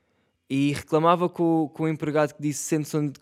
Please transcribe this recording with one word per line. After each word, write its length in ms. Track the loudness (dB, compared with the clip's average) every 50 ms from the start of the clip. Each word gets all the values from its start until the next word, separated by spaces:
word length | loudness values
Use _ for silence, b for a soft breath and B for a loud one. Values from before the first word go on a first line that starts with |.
| _ _ _ _ _ _ _ _ _ -4
e 240 | 0 0 2 0 0
reclamava 560 | -2 -4 0 0 2 4 4 4 4 2 -2
com, 400 | -2 0 0 2 2 2 0 -2 -4
com 100 | -4 -4
o 40 |
empregado 460 | -4 -2 -4 -4 -2 0 0 0 0 -2
que 80 | -4
disse, 220 | -4 -4 -4 -4 -4
"Sente-se 320 | -2 -2 -2 -2 -2 -4
onde, 160 | -4 -4 -4 -6 -6